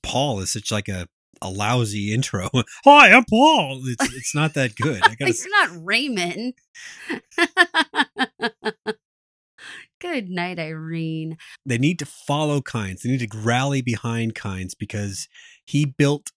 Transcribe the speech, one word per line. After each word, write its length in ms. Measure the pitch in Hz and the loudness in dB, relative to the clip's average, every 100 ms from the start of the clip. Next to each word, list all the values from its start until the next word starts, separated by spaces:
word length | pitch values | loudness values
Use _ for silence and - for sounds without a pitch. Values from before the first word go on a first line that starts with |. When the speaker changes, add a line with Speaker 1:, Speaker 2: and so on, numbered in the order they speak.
Speaker 1:
Paul 380 | - 123 143 104 | -4 -2 -2 -2
is 120 | 92 | -4
such, 200 | 110 - | -6 -4
like, 160 | 107 104 | -4 -4
a, 180 | 95 85 _ _ _ | -8 -8 _ _ _
a 80 | 98 | -8
lousy 640 | 95 104 123 110 104 101 | -4 0 2 0 -2 -2
intro. 360 | 113 135 98 90 127 - | -2 -2 -4 -2 -2 -2
<laughs> 180 | - | 2
"Hi, 280 | 269 294 233 | 8 10 10
I'm 120 | 233 240 | 8 8
Paul." 540 | 220 302 302 147 135 131 | 4 6 4 0 -6 -6
It's, 280 | 120 - | -2 -2
it's 200 | 127 - | -4 -4
not 200 | 147 156 | -2 0
that 200 | 151 127 - | 0 -2 -2
good. 260 | 156 107 | -2 2
I 120 | - | 0
Speaker 2:
<laughs> 40 | - | 2
Speaker 1:
gotta 120 | - | -2
s- 140 | - | -2
Speaker 2:
You're 240 | 381 415 277 | 0 0 0
not 160 | 180 | -2
Raymond. 720 | 170 220 285 214 175 180 240 - _ - - - - 311 _ - | -2 -2 0 -2 -4 -4 -8 -10 _ -20 -20 -18 -10 -10 _ -2
<laughs> 1600 | 339 - 359 320 320 302 277 - 262 _ 226 - 214 - 220 214 _ _ _ _ _ _ - - - _ | 0 2 2 2 -2 0 -2 -2 -6 _ -6 -4 -8 -6 -10 -10 _ _ _ _ _ _ -20 -20 -20 _
Good 280 | 349 294 185 | -6 -6 -4
night, 300 | 180 180 175 | -6 -6 -6
Irene. 800 | 160 160 160 165 160 160 160 160 - - | -8 -8 -6 -4 -4 -4 -6 -10 -16 -14
Speaker 1:
They 140 | 135 117 | -4 2
need 200 | 139 180 | 2 0
to 60 | 139 | -8
follow 540 | - - 143 151 147 | -12 -4 -2 0 0
Kynes. 400 | - 117 98 92 | -2 -6 -6 -6
They 80 | 120 | -2
need 200 | 131 117 | -2 -4
to 80 | 107 | -4
rally 420 | 110 120 139 139 | 0 2 2 0
behind 540 | 123 113 120 117 113 | -2 -4 -2 -2 -2
Kynes 380 | - 104 92 92 - | -4 -8 -6 -8 -8
because 500 | 101 107 101 95 - - - - | -8 -6 -6 -8 -12 -18 -20 -20
he 220 | - 143 147 | -4 0 0
built 440 | - 143 147 - | 2 2 2 -6